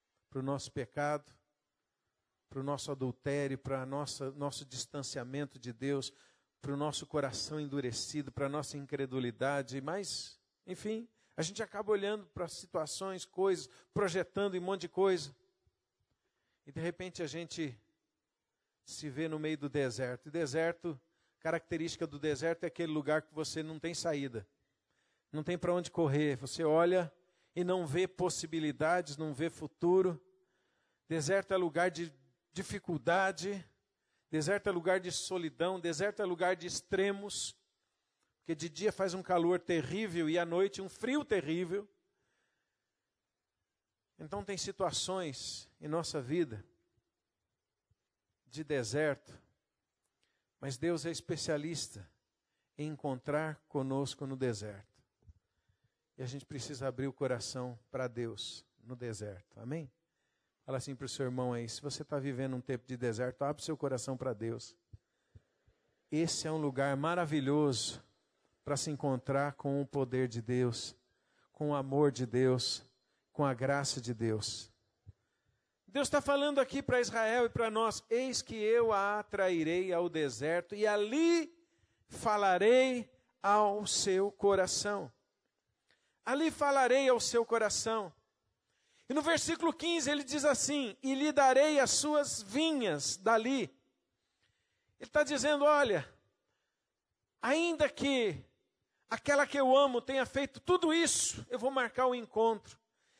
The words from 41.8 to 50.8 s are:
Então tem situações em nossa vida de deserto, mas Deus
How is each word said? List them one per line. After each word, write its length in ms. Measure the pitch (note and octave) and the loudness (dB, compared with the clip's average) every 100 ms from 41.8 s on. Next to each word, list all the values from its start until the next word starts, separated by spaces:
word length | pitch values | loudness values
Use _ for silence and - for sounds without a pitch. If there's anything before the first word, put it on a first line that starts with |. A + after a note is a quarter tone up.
| G#3 _ _ _ _ _ _ _ _ _ _ _ _ _ _ _ _ _ _ _ _ _ _ - | -8 _ _ _ _ _ _ _ _ _ _ _ _ _ _ _ _ _ _ _ _ _ _ -20
Então 260 | D#3 G3+ | -10 -8
tem 140 | G3 F#3+ | -6 -6
situações 1080 | G3+ F#3+ F3+ C3 - F#3+ E3 B2+ - - - _ | -6 -2 -2 0 -2 -2 -4 -6 -10 -12 -14 _
em 80 | D3+ | -4
nossa 320 | D#3+ D#3 D3+ | -4 -2 -4
vida 420 | A#2+ E3+ D#3 G#2+ - _ _ _ _ _ _ _ _ _ _ _ _ _ _ _ _ _ | -2 -2 -2 -4 -14 _ _ _ _ _ _ _ _ _ _ _ _ _ _ _ _ _
de 180 | _ B2 | _ -10
deserto, 680 | D3+ C#3+ A2 C#3 D3+ C3+ - - _ _ _ _ _ _ _ _ _ _ _ _ | -2 -2 0 0 0 -2 -8 -20 _ _ _ _ _ _ _ _ _ _ _ _
mas 160 | C#3 | -10
Deus 300 | B2+ | -4